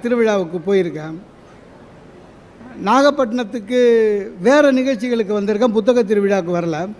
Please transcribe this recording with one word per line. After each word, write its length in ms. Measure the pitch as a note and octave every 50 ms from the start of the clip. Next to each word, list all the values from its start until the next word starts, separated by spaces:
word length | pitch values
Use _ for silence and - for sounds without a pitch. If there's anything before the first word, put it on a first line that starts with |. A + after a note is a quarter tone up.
| -
திருவிழாவுக்கு 560 | A#3+ A#3+ A#3+ A3+ A3 G#3 G3+ F#3 E3 F3 F3+ D#3 G3
போயிருக்கேன். 500 | G3+ G3 F#3 E3+ C#3+ D#3 D3+ D#3+ D#3+ E3+ - - - - - - - - - - - - - - - - - - - - - - - - - - - - - - - - F3+
நாகப்பட்டினத்துக்கு 920 | G3 A3 C4 C#4 D4 C#4+ D4 C4+ A3 A3 B3 B3 G3 - A#3+ G3 G3 B3 B3 B3 A#3+ A#3 A3+ A3 G#3+ G#3 G3+ F#3+ G#3+ B3 F#3
வேற 300 | F3 A3+ C#4 D4 D4 C#4+
நிகழ்ச்சிகளுக்கு 720 | C4 B3+ B3+ C4+ C4+ G3+ G#3+ B3+ A#3+ A#3 A3 F3+ G#3 G#3
வந்திருக்கேன், 320 | G3+ G3+ G#3+ G#3 A3+ A3+ G#3
புத்தக 300 | A3 G#3 A3 B3 B3 A#3
திருவிழாவுக்கு 540 | F#3+ A3 G3+ G3+ G3 G3+ G3 F3 E3+ F3+ F3
வரல. 320 | E3+ E3+ D#3+ D3+ F3 G3 G#3+ -